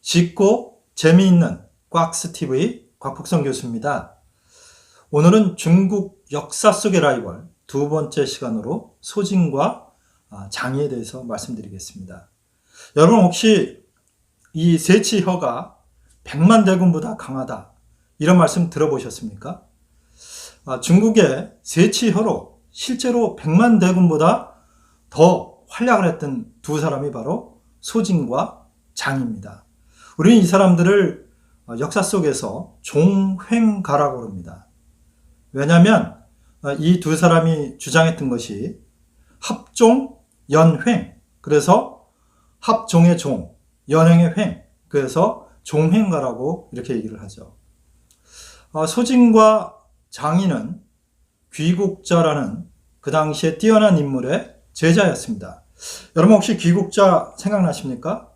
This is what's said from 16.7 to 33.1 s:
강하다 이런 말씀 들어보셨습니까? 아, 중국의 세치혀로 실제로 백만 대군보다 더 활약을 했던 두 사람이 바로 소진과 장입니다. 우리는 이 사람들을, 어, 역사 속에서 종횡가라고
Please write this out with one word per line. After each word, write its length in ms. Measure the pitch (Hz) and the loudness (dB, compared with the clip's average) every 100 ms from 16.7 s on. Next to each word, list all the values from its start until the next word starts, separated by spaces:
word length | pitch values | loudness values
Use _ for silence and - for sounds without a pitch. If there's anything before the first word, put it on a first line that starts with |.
| 190 180 156 226 - | 2 2 0 -4 -12
강하다 580 | - 135 127 104 - _ _ _ _ _ | -12 -10 -10 -14 -18 _ _ _ _ _
이런 180 | 151 180 | 2 4
말씀 320 | 160 180 170 | 4 2 -4
들어보셨습니까? 960 | 143 156 135 110 107 113 98 143 - _ _ _ _ _ _ - - - _ | -2 -2 -2 -8 -14 -16 -14 -16 -16 _ _ _ _ _ _ -20 -20 -20 _
아, 160 | - 127 | -10 -10
중국의 720 | - 175 220 220 160 135 - _ | 2 2 4 2 2 0 -10 _
세치혀로 1000 | - 160 208 - 233 185 226 - - _ _ | -8 0 2 2 -2 -2 -2 -4 -10 _ _
실제로 640 | - - 240 254 240 214 - | -16 -10 -6 -2 -2 -2 -4
백만 420 | 151 165 240 214 | 0 2 4 4
대군보다 760 | 180 180 175 156 156 - - _ _ _ _ _ _ | 2 4 2 4 2 0 -6 _ _ _ _ _ _
더 500 | - 170 175 - _ _ | 4 4 4 -4 _ _
활약을 400 | - 240 226 180 | -4 0 2 0
했던 440 | - 147 127 110 _ | -4 -8 -8 -12 _
두 180 | - 151 | -8 -6
사람이 320 | 156 139 143 | -4 -6 -8
바로 500 | 120 120 208 - _ _ _ | -8 -8 -8 -8 _ _ _
소진과 800 | - 226 196 175 123 131 160 - _ _ _ | -8 -4 -2 -2 -2 -6 -6 -10 _ _ _
장입니다. 680 | - - 135 120 104 101 98 _ _ _ _ - - | -10 -8 -6 -6 -10 -14 -20 _ _ _ _ -20 -2
우리는 200 | 170 233 | 4 4
이 80 | 175 | 4
사람들을, 840 | 190 190 170 170 202 175 - _ _ _ _ - | 4 4 4 4 2 0 -4 _ _ _ _ -16
어, 80 | 117 | -10
역사 240 | 147 208 | -6 -4
속에서 720 | 185 202 156 - 110 117 180 _ | -2 -2 -2 -4 -8 -12 -14 _
종횡가라고 1400 | - 143 170 | -6 2 2